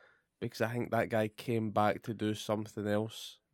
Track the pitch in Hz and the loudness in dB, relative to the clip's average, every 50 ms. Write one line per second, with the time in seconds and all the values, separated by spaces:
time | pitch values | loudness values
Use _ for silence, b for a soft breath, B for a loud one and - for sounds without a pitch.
0 | - - _ _ _ _ _ - - 120 - - 117 110 120 120 117 - 113 113 | -20 -20 _ _ _ _ _ -8 -8 -6 -2 -2 -2 0 0 -2 -2 0 2 2
1 | 101 87 117 110 110 107 - - - - 117 113 110 110 101 110 104 104 - - | 2 2 2 2 0 0 -2 -6 -4 -2 0 0 0 0 2 4 4 4 4 0
2 | - - 113 98 107 107 107 107 - - 107 107 107 107 - - 101 104 104 104 | -2 -6 -6 -2 -2 -2 -2 -2 -2 -2 -2 -2 -2 -6 -6 -4 0 2 2 2
3 | 110 110 - - - - - - _ _ | 0 -2 -6 -10 -14 -14 -16 -18 _ _